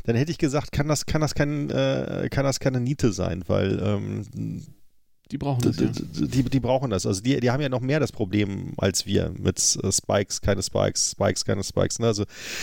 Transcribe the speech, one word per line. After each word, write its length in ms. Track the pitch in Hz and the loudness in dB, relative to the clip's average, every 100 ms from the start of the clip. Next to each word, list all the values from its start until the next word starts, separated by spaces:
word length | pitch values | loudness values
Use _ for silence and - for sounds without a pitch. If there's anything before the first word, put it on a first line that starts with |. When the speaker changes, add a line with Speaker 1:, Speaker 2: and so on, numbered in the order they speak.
Speaker 1:
dann 120 | - 117 | 0 2
hätte 140 | 151 | 2
ich 60 | - | 0
gesagt, 340 | 147 143 135 | 0 0 -2
kann 140 | - 147 | -2 0
das, 160 | 147 | 0
kann 160 | - 156 | 0 0
das 120 | 151 | 0
kein, 340 | - 143 147 147 | 2 0 0 0
äh, 580 | - 135 135 - 139 127 | 2 2 0 -2 -2 -2
kann 120 | - | 0
das 160 | 139 127 | 0 2
keine 200 | 135 127 | 0 0
Niete 300 | 120 147 120 | 0 2 2
sein, 300 | 90 90 90 92 | 2 -2 -2 0
weil, 320 | 98 98 101 | 2 2 0
ähm, 800 | 104 101 101 104 107 107 110 107 - - - _ _ _ - | 0 -2 -2 -6 -8 -8 -6 -8 -12 -20 -20 _ _ _ -10
Speaker 2:
Die 60 | 139 | -6
brauchen 240 | 143 127 | -2 2
Speaker 1:
d-, 40 | - | 2
Speaker 2:
das, 100 | 113 | 2
ja. 80 | 127 | 0
Speaker 1:
d-, 400 | - - - 127 | -2 -8 -4 0
d-, 0 | |
die, 160 | 123 120 | 2 2
die 100 | 135 | 2
brauchen 300 | 117 131 135 | 2 0 2
das. 140 | 95 | 0
Also 160 | 113 98 | 0 0
die, 180 | 120 139 | 2 2
die 120 | 120 | 2
haben 100 | 131 | 2
ja 80 | 143 | 0
noch 120 | 127 | -2
mehr 180 | 127 151 | 0 0
das 120 | 123 | 0
Problem 600 | - 98 104 101 98 90 - | -2 0 2 0 -2 -6 0
als 280 | 98 - | 0 0
wir 260 | 95 98 82 101 | 0 0 0 0
mit, 200 | 92 - - - | -2 0 0 0
äh, 80 | 98 | 0
Spikes, 480 | - - 101 101 - | 0 2 0 0 -2
keine 220 | - 98 | 0 0
Spikes, 480 | - 104 101 - - | 0 0 2 0 -2
Spikes, 320 | - 101 98 | 0 0 0
keine 200 | - 101 | 0 -2
Spikes, 360 | 95 98 92 - | 0 0 0 2
ne? 80 | 117 | 0
Also 160 | 104 101 - - - | 0 -2 -6 -10 -8